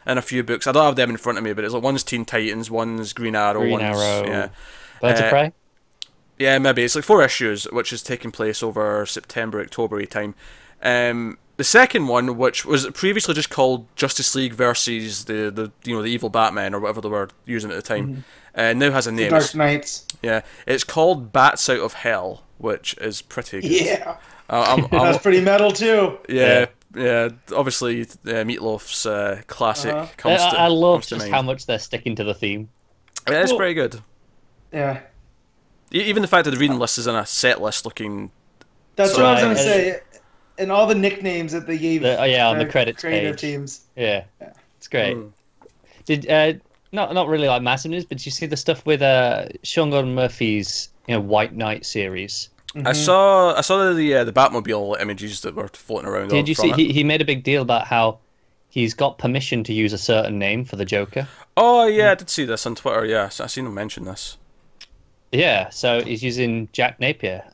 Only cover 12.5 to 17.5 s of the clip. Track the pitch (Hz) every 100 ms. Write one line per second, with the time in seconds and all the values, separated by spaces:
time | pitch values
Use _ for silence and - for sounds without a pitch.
12.5 | - - 143 135 - 190 208 190 151 -
13.5 | - 131 127 113 - 139 - 135 135 127
14.5 | 113 123 120 - 113 110 101 - 107 107
15.5 | 101 107 - - 113 110 120 120 113 110
16.5 | 101 98 101 104 107 104 104 98 _ -